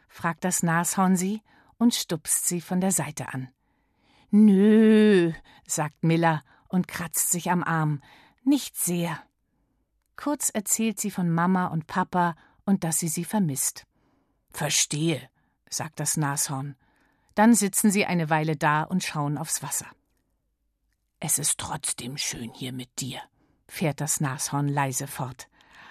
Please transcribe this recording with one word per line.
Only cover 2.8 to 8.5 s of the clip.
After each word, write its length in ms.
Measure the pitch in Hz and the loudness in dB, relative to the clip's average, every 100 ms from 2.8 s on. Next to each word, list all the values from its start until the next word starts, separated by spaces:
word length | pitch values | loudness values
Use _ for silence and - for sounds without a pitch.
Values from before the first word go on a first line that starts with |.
der 120 | 190 | 0
Seite 420 | 185 143 - 127 | 0 -4 -8 -10
an. 140 | 127 127 _ _ _ _ _ _ _ - | -10 -12 _ _ _ _ _ _ _ 2
„Nö“, 1000 | 202 214 190 208 214 220 214 214 190 170 160 _ - - | 6 8 8 6 8 8 8 8 6 2 -2 _ -20 -8
sagt 380 | - 147 - | -4 -4 -2
Miller 380 | 165 165 165 156 - _ - | 0 4 2 0 -4 _ -4
und 200 | 185 - | -2 -2
kratzt 420 | - 170 - - | -6 -8 -4 -2
sich 200 | 180 170 | -2 0
am 120 | 175 | -2
Arm. 380 | - 165 151 147 - - _ _ | 0 0 0 -2 -8 -20 _ _
„Nicht 340 | 262 | 0